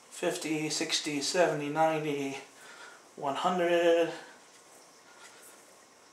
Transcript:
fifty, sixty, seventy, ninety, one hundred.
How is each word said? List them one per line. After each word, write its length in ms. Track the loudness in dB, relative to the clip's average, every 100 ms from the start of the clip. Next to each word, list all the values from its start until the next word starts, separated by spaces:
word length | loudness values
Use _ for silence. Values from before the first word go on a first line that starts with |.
| -20
fifty, 600 | -6 -4 -4 -4 -2 -2
sixty, 520 | -4 -2 -2 -2 -4
seventy, 480 | 0 2 2 2 -2
ninety, 680 | 2 2 2 -2 -4 -4 -8 -14 -20 -20 -20 -20 -20 -20 -8
one 200 | -6 -2
hundred. 760 | 0 2 2 4 6 4 2 -2 -14 -20 -20 -20 -20 -20 -20 -20 -20 -20 -20 -20 -20 -20 -20 -20 -20 -20 -20